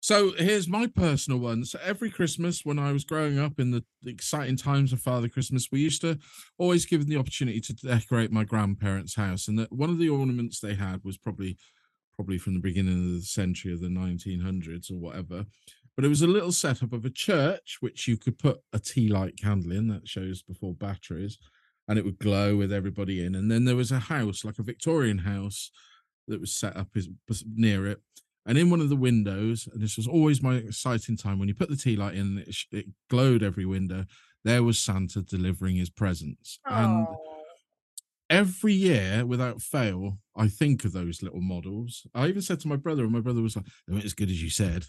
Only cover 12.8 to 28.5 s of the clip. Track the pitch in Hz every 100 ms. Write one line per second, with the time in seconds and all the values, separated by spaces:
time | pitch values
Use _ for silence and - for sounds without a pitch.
12.8 | 95 90 90 87 85 - 92 87 95 85
13.8 | 87 90 92 87 - 90 92 95 80 85
14.8 | - 92 85 76 90 87 104 _ - _
15.8 | _ - 139 147 170 196 180 175 156 127
16.8 | 117 120 120 131 - 180 139 196 - -
17.8 | 123 - - 113 - 120 147 127 _ 104
18.8 | - - 110 101 95 - 104 101 85 92
19.8 | 113 101 - - 95 92 - 87 98 85
20.8 | 101 98 - 85 101 - _ _ _ _
21.8 | - 107 98 95 107 98 101 101 101 104
22.8 | 95 95 95 95 87 92 104 113 123 123
23.8 | 120 131 110 156 110 98 107 104 107 123
24.8 | - 160 123 101 87 101 98 101 - _
25.8 | - _ _ _ - 107 104 - 107 -
26.8 | 95 - 92 - _ 104 110 110 113 98
27.8 | 98 104 _ - _ _ -